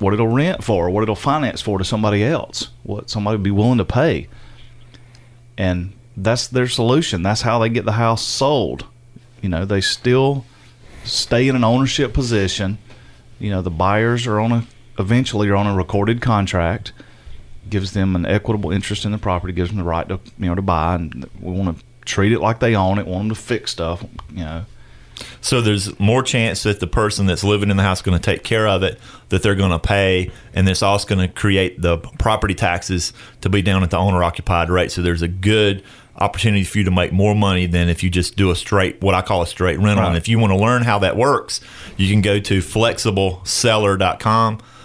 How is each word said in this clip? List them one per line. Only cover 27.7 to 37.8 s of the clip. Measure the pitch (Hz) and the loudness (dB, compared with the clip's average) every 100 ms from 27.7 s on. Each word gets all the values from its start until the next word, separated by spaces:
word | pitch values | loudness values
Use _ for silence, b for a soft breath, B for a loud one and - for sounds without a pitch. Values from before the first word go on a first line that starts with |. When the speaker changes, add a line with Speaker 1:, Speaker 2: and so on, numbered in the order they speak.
Speaker 2:
in | 98 | 2
the | |
house | 98 92 | 2 0
is | |
gonna | 98 85 | 0 0
take | - - | 0 -2
care | - 113 107 | 0 0 2
of | 95 | 2
it, | 95 - B B B | 0 -4 B B B
that | 95 | 0
they're | 107 | 2
gonna | 98 95 82 | 2 2 2
pay, | - 101 95 92 92 B B | 2 2 2 2 -2 B B
and | 95 95 | 2 2
it's | 90 | 2
also | 98 101 - | 2 0 0
gonna | 98 90 | 0 0
create | - 104 95 92 - | 0 0 2 0 0
the | 85 82 | 0 0
property | - - 117 107 104 | -2 -2 0 0 0
taxes | 92 90 87 - 90 - - B B | 0 0 0 -2 -4 -4 -10 B B
to | 92 | 0
be | 101 | 2
down | 92 95 | 2 2
at | 90 | 2
the | 87 | 2
owner-occupied | 98 90 85 - - 87 82 | 2 2 0 -2 -2 0 2
rate. | 90 - | 2 0
So | - | -2
there's | 87 85 | -2 0
a | 85 | -2
good | 95 101 107 104 95 - B B - | -2 2 4 2 0 -8 B B -4
opportunity | 98 - 113 101 | -2 0 0 2
for | 92 104 | 0 0
you | |
to | 92 | 2
make | 90 87 | 2 2
more | 92 104 | 2 2
money | 104 101 92 87 | 2 2 2 0
than | 87 | 2